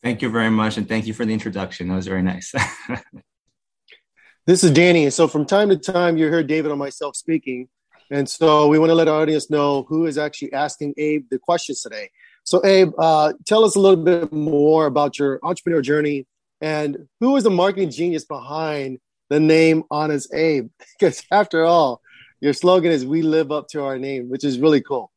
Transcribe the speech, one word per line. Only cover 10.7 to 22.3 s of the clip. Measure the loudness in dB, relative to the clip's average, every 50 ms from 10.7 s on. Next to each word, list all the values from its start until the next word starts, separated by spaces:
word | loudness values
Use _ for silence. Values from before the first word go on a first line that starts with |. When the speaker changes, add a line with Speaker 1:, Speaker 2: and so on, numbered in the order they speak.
| -6 -8 -10 -10 -8 -4
Speaker 2:
Abe | -4 -2 -2 -4 -4 _
the | -8 -8
questions | _ -2 -2 -2 -2 -6 -10 -12
today. | -12 -14 -14 -14 -14 -16 _ _ _ _ _ _ _
So | -2 -2 2 4
Abe, | 4 6 6 6 4 2 0
uh, | 2 2 4 4 2 2 -2 -4 -4
tell | 0 2 4 4
us | 4 4
a | 4
little | 6 6 6 6
bit | 4 2 2 2 0 -4
more | -4 -4 -2 0 0 2 4 4 4 4 2
about | 2 0 0 -2 -2 -2 -2
your | -2 -2 -2 -4 -6
entrepreneur | -6 -6 -4 _ -2 -2 -2
journey | 0 0 0 0 0 -2 -4 -6 -8 _ _ _ _ _ _ _
and | -8 -6 -4 -4 -4 -6 -6 -8 -14 _ _ _
who | 0 0 2
is | 2 2
the | 2
marketing | 2 2 2 0 0 -2 -4 -4
genius | -4 -4 -4 -4 -4 -6 -8
behind | _ -14 -14 -12 -10 -8 -6 -6 -6 -6 -6 -6 -8 -10 -12 _ _ _ _ _ _
the | 0 2
name | 4 4 4 4 4 4 2 0 -2 _
Honest | -6 -4 -4 -2 -4 -4 -6 -6 -6
Abe? | -2 -2 0 0 -2 -4 -6 _ _ -20
<laughs> | _ _ _
Because | 0 0 0 -2 -8 _
after | 2 2 2 2 0 0 2
all, | 4 4 4 4 2 -2 -6 _ _ _ -20 -20 _